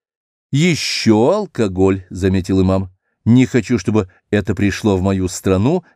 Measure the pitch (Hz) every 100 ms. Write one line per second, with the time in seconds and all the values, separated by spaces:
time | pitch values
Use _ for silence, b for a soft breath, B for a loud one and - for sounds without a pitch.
0 | _ _ _ _ - 139 175 160 - -
1 | 117 107 123 208 196 - 107 92 95 95
2 | - 95 95 95 90 95 92 95 95 _
3 | _ _ 107 123 127 127 - 120 - 107
4 | 98 b b 107 101 104 101 - 110 95
5 | 98 95 92 - 101 95 113 180 b